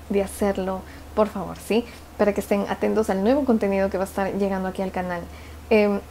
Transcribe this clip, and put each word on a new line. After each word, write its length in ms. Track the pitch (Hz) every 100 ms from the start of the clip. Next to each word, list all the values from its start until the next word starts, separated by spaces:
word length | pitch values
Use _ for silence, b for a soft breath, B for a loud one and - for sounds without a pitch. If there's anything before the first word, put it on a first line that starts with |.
| -
de 140 | 202
hacerlo, 580 | 196 - 202 196 185 190 - B -
por 140 | - 208
favor, 300 | 202 170 165
¿sí? 260 | - 208 240 B - -
Para 160 | 208
que 80 | 202
estén 200 | - 202 196
atentos 440 | 196 214 208 220
al 120 | 190
nuevo 220 | 202 277 262
contenido 460 | 220 202 196 196
que 80 | 185
va 60 | 190
a 20 |
estar 260 | - 190
llegando 340 | 196 196 190 185
aquí 140 | 180
al 100 | 190
canal. 300 | 190 180 175 170 B B B -
Em, 280 | 220 208 202 -